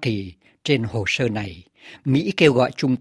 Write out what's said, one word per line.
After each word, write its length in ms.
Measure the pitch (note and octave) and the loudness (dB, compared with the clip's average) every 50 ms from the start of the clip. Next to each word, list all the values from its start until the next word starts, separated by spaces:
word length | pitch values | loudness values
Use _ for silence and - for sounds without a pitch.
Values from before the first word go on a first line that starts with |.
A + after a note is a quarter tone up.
| - | -4
Kỳ 300 | B2+ A2 G2+ G2 F#2 E2+ _ _ _ _ _ _ | -4 -4 -4 -6 -10 -14 _ _ _ _ _ _
trên 180 | - C#3+ A#2+ A2+ | -2 0 0 0
hồ 220 | G#2+ - A2+ G2 | -4 -4 -4 -4
sơ 220 | - - - C3 A2+ | -4 -2 -2 -2 -2
này. 360 | G#2 G#2+ G#2 F#2+ F2+ - - _ _ _ - - - - _ | -2 -4 -8 -8 -12 -18 -20 _ _ _ -20 -20 -20 -8 _
Mỹ 280 | C#3 C3 D3 F#3+ G3 F#3+ | 0 0 2 2 0 2
kêu 160 | - E3+ D3+ B2+ | 4 4 6 6
gọi 180 | B2 B2+ B2 - | 4 2 0 -2
Trung 200 | - C#3+ C3 B2+ - | -2 -2 -2 -2 -2